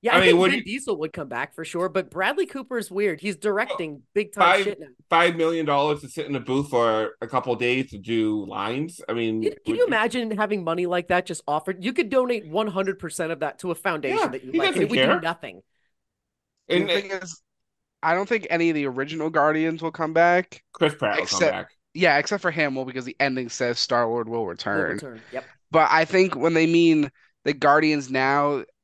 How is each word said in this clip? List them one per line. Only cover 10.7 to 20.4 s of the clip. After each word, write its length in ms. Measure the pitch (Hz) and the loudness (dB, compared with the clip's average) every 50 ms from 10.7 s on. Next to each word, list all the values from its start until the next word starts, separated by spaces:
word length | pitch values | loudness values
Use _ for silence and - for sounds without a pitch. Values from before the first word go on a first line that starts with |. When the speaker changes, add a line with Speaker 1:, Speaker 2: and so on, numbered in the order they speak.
| 165 175 180 | -2 -2 -2
Speaker 1:
like 220 | 175 175 175 175 - | -2 -2 -4 0 0
that 180 | 180 180 180 | 0 0 0
just 160 | - 170 - - - | -2 -8 -10 -4 -2
offered? 340 | 147 156 - - 190 175 180 | -2 -2 -2 -4 -8 -6 -6
You 100 | 226 - | -6 -2
could 180 | - 339 214 | -2 -2 0
donate 360 | 269 262 254 247 247 226 202 | 2 0 2 2 -2 -4 -6
one 200 | 156 151 196 220 | -4 -4 -2 -2
hundred 320 | 208 175 190 196 190 190 190 | -2 -2 -2 -2 -2 -4 -6
percent 340 | - 165 - - 180 156 165 | -8 -12 -6 -6 -4 -4 -4
of 80 | 147 | -4
that 200 | 156 147 - _ | -4 -6 -6 _
to 100 | - 180 | -6 -6
a 40 | 165 | -6
foundation 440 | - - 196 170 156 139 - 381 440 | -4 -2 -2 -2 -2 -2 -2 0 0
Speaker 2:
Yeah, 100 | 415 - | 0 -2
Speaker 1:
that 160 | 247 - - | -4 -8 -10
you 80 | - - | -4 -2
Speaker 2:
he 60 | 330 | 0
Speaker 1:
like, 100 | 349 381 | 0 0
and 80 | 330 | 2
it 40 | 370 | 0
Speaker 2:
doesn't 100 | - 139 | 0 0
Speaker 1:
would 60 | - | 2
Speaker 2:
care. 180 | 131 131 135 - | 2 4 4 2
Speaker 1:
do 40 | 359 - | 2 0
nothing. 400 | 165 170 - - 123 90 92 _ _ _ _ _ _ _ _ _ _ _ _ _ _ _ _ _ _ _ _ _ _ | -4 -6 -6 -10 -16 -16 -18 _ _ _ _ _ _ _ _ _ _ _ _ _ _ _ _ _ _ _ _ _ _
Speaker 2:
And 200 | 170 180 190 202 | 0 0 2 2
Speaker 3:
The 120 | 175 202 | 0 -2
thing 100 | 202 190 | -2 -4
is, 320 | 196 190 185 175 165 - _ _ _ _ _ _ _ _ _ _ _ _ - | -8 -8 -8 -12 -16 -18 _ _ _ _ _ _ _ _ _ _ _ _ -2
I 120 | 160 165 | 0 0
don't 140 | 180 202 190 | 0 0 -2
think 180 | - 220 190 - | -2 -4 -2 -2
any 180 | - 170 170 170 | -2 0 2 2
of 60 | 160 | 0
the 120 | 151 143 | 0 -2
original 440 | 139 127 127 135 147 156 160 151 160 | -4 -4 -4 -6 -6 -6 -6 -6 -2
Guardians 520 | 160 160 143 151 151 156 156 165 165 160 160 | 0 2 2 2 2 2 0 -2 -2 -4 -6
will 100 | 165 151 | -8 -6
come 200 | - 165 156 160 | -4 -6 0 4
back. 500 | 160 170 175 175 180 | 4 6 6 6 4